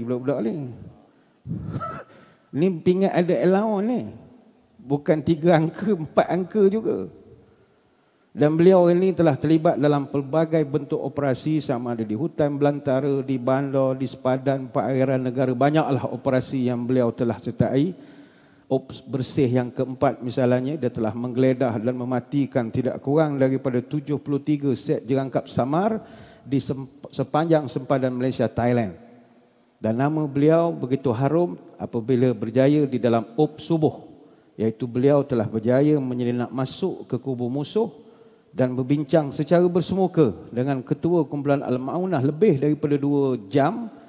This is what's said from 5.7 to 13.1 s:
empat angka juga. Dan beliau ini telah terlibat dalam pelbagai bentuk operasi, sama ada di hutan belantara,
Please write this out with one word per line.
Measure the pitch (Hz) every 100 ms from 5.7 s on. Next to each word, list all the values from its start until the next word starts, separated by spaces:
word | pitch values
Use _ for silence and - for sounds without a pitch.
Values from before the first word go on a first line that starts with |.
| - 214
empat | 185 151 - -
angka | 170 180 214 196
juga. | 214 - 95 92 - - - _ _ _ _ _ _ _ _ _
Dan | - 147
beliau | 160 175 185 175
ini | 175 190
telah | 175 165
terlibat | 131 147 160 170
dalam | 127 147 143 135
pelbagai | 143 135 156 160 160
bentuk | 143 143 139 156
operasi, | 127 143 143 127 156 156
sama | 139 120 123 120
ada | 107
di |
hutan | 107 160 - 147
belantara, | 143 143 147 143 131 143